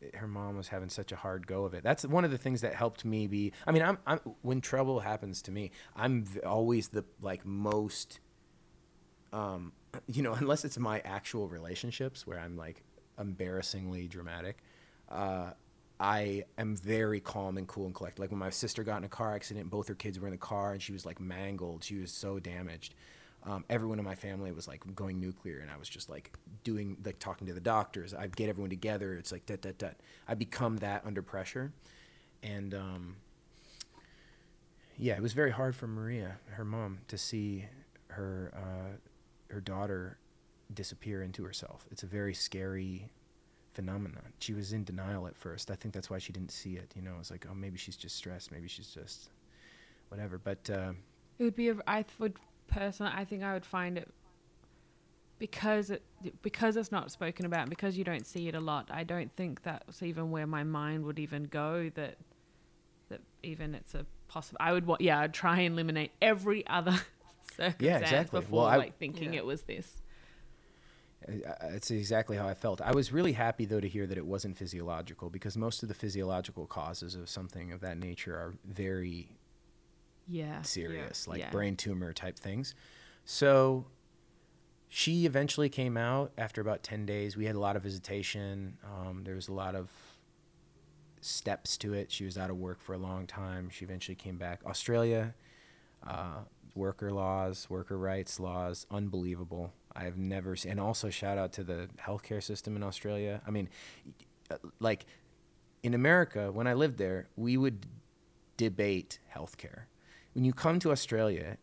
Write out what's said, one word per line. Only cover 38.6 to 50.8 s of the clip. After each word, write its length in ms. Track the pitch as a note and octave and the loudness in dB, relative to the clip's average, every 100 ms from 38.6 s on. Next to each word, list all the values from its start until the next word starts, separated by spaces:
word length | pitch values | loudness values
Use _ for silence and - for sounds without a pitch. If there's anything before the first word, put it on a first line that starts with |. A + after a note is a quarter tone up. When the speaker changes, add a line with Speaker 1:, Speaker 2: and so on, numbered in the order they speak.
| F#2+ F#2 F#2+ G2 - - - _ - | -6 -6 -6 -10 -16 -20 -20 _ -10
Speaker 1:
her 80 | G#2 | -8
daughter 580 | F#2+ F#2+ G2+ F#2+ F#2 - - _ _ _ - | -4 -2 0 -2 -4 -10 -20 _ _ _ -14
disappear 500 | G#2 G2 G2 G#2+ G2 | -8 -8 -8 -6 -4
into 220 | F#2+ F#2 | -4 -6
herself. 420 | F#2 - - - - | -8 -8 -10 -14 -14
It's 100 | - | -12
a 40 | F#2 | -6
very 280 | G2+ G2+ | -2 -2
scary 760 | F#2+ - F#2+ F#2+ F#2+ F#2+ F#2 G#2+ - - - - - - | -2 -4 -2 -2 -2 -4 -6 -10 -16 -20 -20 -20 -20 -14
phenomenon. 600 | - F#2 G2+ G2 C#2+ - - | -6 -4 -2 -4 -8 -14 -10
She 160 | - | -4
was 180 | G#2 G2 | -4 -2
in 120 | A2 | -2
denial 420 | F#2 F2+ F#2+ G2 F2 | -2 -4 -2 -4 -4
at 100 | - | -8
first. 340 | F2+ F#2 - | -10 -8 -6
I 40 | |
think 180 | G2 A2 | -6 -6
that's 160 | F#2+ - | -6 -6
why 100 | F#2+ | -6
she 140 | - | -6
didn't 200 | F#2 F2+ | -8 -8
see 240 | - G2 F2+ | -8 -8 -8
it. 160 | F2+ | -8
You 80 | G2 | -10
know, 140 | F#2 F2 | -10 -8
it's 120 | E2 | -10
like, 120 | F2 - | -12 -10
"Oh, 40 | |
maybe 220 | F#2+ G2 F2+ | -8 -6 -8
she's 200 | - F2+ | -10 -10
just 180 | E2+ - | -8 -8
stressed. 360 | F2 F2+ - | -8 -10 -10
Maybe 160 | D2+ E2+ | -10 -10
she's 260 | - A2+ | -10 -12
just 360 | D#2 - - - - - - - - - - - | -12 -12 -12 -16 -20 -20 -20 -20 -20 -20 -20 -12
whatever." 300 | G2+ G#2 F2+ | -8 -6 -4
But, 320 | G2 G2 - | -4 -4 -2
uh, 220 | G2 | -2